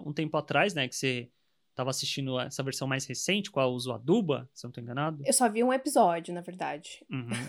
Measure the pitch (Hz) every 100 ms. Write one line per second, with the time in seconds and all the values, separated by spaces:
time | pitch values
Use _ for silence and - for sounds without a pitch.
0 | 147 151 156 156 - 143 202 165 127 -
1 | 135 123 120 _ _ _ _ - 127 131
2 | 139 - 135 127 - - 135 - 135 135
3 | - 127 - 202 202 143 131 123 127 117
4 | 127 220 175 127 127 - 120 123 120 127
5 | 151 151 139 240 240 214 247 262 277 294
6 | 190 170 170 175 175 180 147 147 - -
7 | - 135 117 120